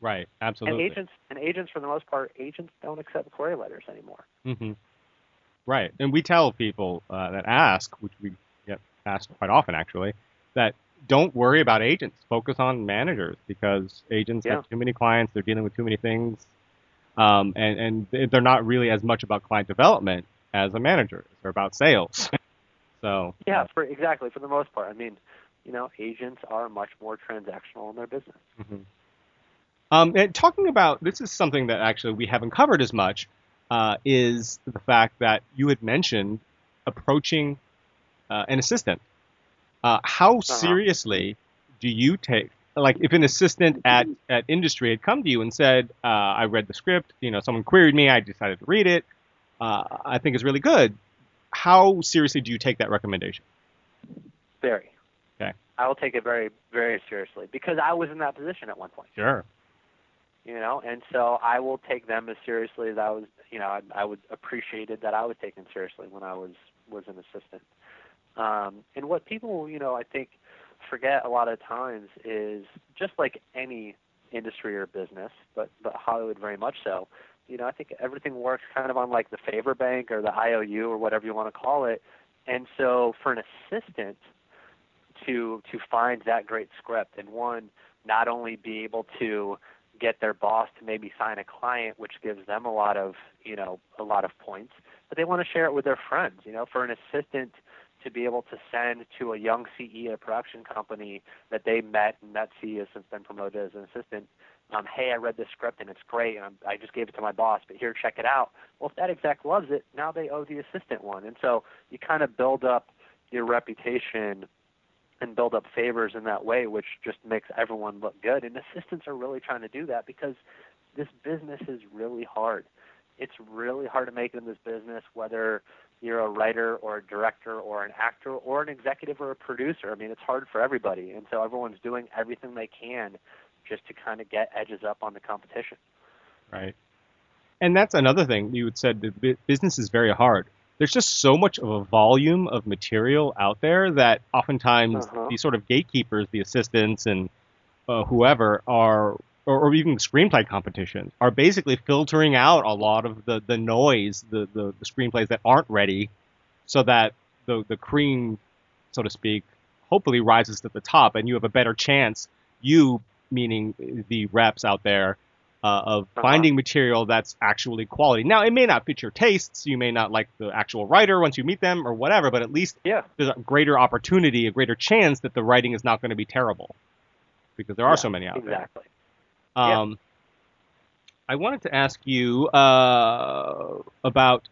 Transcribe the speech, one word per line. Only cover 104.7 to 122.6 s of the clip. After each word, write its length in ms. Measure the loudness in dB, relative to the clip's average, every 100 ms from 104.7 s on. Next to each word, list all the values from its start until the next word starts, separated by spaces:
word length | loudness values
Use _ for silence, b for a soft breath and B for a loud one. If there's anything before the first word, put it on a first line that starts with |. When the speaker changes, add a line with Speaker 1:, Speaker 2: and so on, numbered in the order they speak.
Speaker 2:
um, 140 | -10 -10
"Hey, 260 | -8 -6
I 60 | -4
read 180 | -6 -8
this 140 | -12
script 300 | -10 -10 -10
and 80 | -16
it's 100 | -20 _
great, 300 | -6 -6 -6
and 80 | -14
I'm, 120 | -16 -12
I 120 | -10
just 160 | -12
gave 160 | -10 -10
it 60 | -8
to 60 |
my 120 | -8
boss, 260 | -2 -2 -2 -6
but 80 | -10
here, 180 | -10
check 240 | -6 -8 -4
it 80 | -2
out." 260 | -2 -2 _ b _
Well, 80 | -14
if 60 | -8
that 140 | -6
exec 340 | -4 -4 -4
loves 260 | -2 -4 -2
it, 140 | -8 -8
now 200 | -12 -10
they 160 | -8 -10
owe 160 | -10 -12
the 140 | -14
assistant 440 | -14 -14 -12 -14
one. 220 | -12 -14 -14
And 100 | -8
so 240 | -2 -2 -4 b b
you 80 | -14
kinda 320 | -4 -2 -2
build 340 | -2 -2 0
up 240 | 0 -2 -4 _ b b _
your 120 | -8
reputation 1040 | -4 -4 -4 -12 -6 -6 -6 -8 -8 -10 -16 _ _ _ _ _ _ -16
and 160 | -12 -4
build 180 | -2
up 120 | -2 -6 -6
favors 400 | -4 -4 -6 -6
in 80 |
that 220 | -8 -8 -4
way, 220 | -4 -4
which 180 | -8 -10 -14
just 140 | -14 -14 -8
makes 240 | -8 -8 -8
everyone 420 | -6 -6 -12 -10
look 220 | -12 -8
good. 240 | -4 -4 -4
And 100 | -16
assistants 500 | -18 -18 -14 -14 -14
are 80 |
really 280 | -12 -10 -12
trying 180 | -10 -12
to 80 | -12
do 180 | -14 -10
that 180 | -10 -10
because 300 | -14 -14 -14 _ b b b _ -14
this 140 | -14 _
business 360 | -12 -12 -12 -16 -14
is 140 | -16 -16
really 320 | -12 -12 -10
hard. 420 | -10 -6 -4 -4